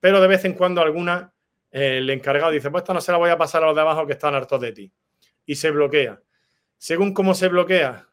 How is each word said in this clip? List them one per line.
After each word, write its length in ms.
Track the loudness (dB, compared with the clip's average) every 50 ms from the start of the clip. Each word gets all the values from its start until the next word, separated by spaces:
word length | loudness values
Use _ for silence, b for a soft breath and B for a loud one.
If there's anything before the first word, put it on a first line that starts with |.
pero 220 | 2 4 6 6 6
de 60 | 6
vez 180 | 4 4 2
en 80 | 0 -2
cuando 260 | 0 0 0 2 2
alguna, 540 | 0 0 0 -2 -2 -4 -4 -4 -6 -10 _ _ _ _ _ _ _ _
eh, 280 | -6 -2 -2 -2 -2 -2
el 100 | -2 -2
encargado 440 | -4 -4 -2 0 0 0 2 0 0
dice, 180 | -2 -4 -4
"Pues 120 | -6 -6 -6
esta 120 | -4 -6
no 80 | -6 -2
se 100 | -2 0
la 60 | 2
voy 100 | 2 2
a 80 | 2
pasar 260 | 2 0 -2 0 0 2
a 40 |
los 80 | 2 2
de 80 | 2 2
abajo 240 | 0 0 -2 -2
que 80 | -4 -6
están 200 | -4 -2 -2 -2
hartos 260 | -2 -4 -4 -4 -4 -4
de 100 | -6 -10
ti". 200 | -12 -18 -20 _ _ _ _ _ _ _ _ _ _ _
Y 120 | -10 -8
se 140 | -4 -2 -2
bloquea. 500 | 0 0 0 0 2 0 -2 -2 -6 -14 _ _ _ _ _ _ _ _ _ _ _ _
Según 340 | -8 -4 -2 0 0 -2 0
cómo 220 | 0 0 0 2
se 140 | 2 0 0
bloquea, 580 | 2 2 0 2 2 2 0 0 -4 -8 -18 _